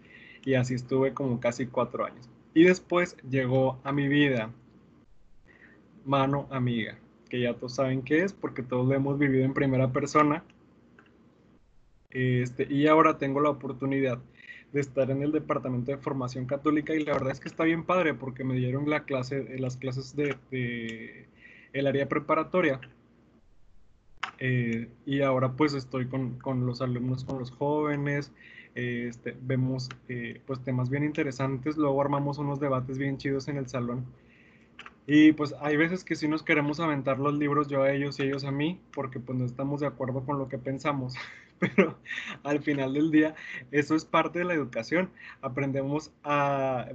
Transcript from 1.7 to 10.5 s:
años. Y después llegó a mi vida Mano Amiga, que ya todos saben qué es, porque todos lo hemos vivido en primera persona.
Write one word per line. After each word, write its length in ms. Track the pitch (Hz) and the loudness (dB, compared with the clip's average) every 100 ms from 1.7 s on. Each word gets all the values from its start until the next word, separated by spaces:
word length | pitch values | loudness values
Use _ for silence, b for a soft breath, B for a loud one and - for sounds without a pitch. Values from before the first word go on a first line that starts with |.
| - 120 117 101 | -2 -2 -2 -6
años. 240 | - - - - | -6 -20 -20 -2
Y 100 | 156 | 8
después 540 | 180 185 - 175 175 - 131 | 8 8 2 0 0 -4 -4
llegó 500 | 135 127 131 131 127 | 0 2 4 2 0
a 80 | 139 | -4
mi 160 | 143 139 | 0 2
vida 440 | 143 143 127 110 - - - - - - - - - - b b b - - 135 | 4 4 2 -2 -10 -20 -20 -20 -20 -20 -20 -20 -20 -20 b b b -20 -16 -2
Mano 420 | 139 135 143 139 | 2 2 0 -4
Amiga, 480 | 135 123 117 104 - - - - | -2 -2 -2 -4 -8 -20 -20 -8
que 120 | 123 | -2
ya 120 | 120 | -2
todos 220 | 120 127 127 | -2 -6 -2
saben 260 | 131 131 | 0 0
qué 220 | 127 151 | 0 2
es, 100 | 190 | 0
porque 300 | - 143 - | -4 -8 -8
todos 240 | 127 123 127 | -4 0 2
lo 60 | 135 | 2
hemos 240 | 139 139 | 0 2
vivido 260 | 143 131 131 | 2 4 2
en 80 | |
primera 380 | 135 139 131 131 | 2 2 2 2
persona. 520 | 139 143 156 151 156 - | 0 2 4 4 2 -4